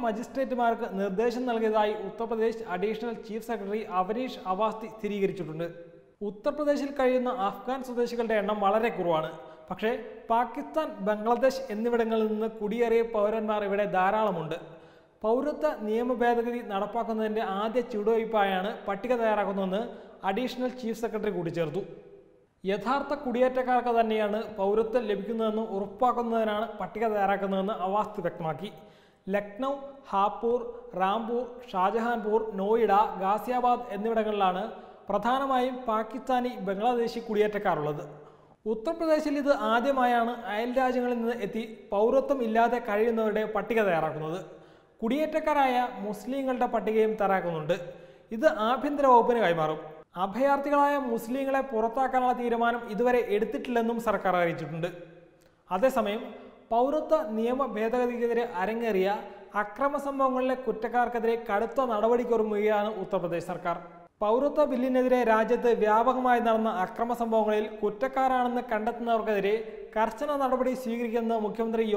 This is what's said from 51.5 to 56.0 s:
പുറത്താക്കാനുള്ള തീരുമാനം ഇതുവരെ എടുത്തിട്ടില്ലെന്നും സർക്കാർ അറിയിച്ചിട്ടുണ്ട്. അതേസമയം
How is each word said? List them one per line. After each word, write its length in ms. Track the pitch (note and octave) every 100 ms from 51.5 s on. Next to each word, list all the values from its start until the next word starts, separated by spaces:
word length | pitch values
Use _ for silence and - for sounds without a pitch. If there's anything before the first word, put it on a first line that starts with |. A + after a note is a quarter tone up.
| C4+ C4
പുറത്താക്കാനുള്ള 640 | A3 A3+ B3 C4 B3+ B3 B3
തീരുമാനം 400 | A#3+ A#3 A#3 A#3+ A3+
ഇതുവരെ 260 | G#3 B3 B3 G#3+ G3+
എടുത്തിട്ടില്ലെന്നും 600 | G#3+ C#4 B3+ A#3 A3+ A#3 A3
സർക്കാർ 260 | G3 G3 F3+
അറിയിച്ചിട്ടുണ്ട്. 480 | E3+ D3+ D#3 D#3+ F3 - - - - _ _ _ _ F#3
അതേസമയം 460 | C4 B3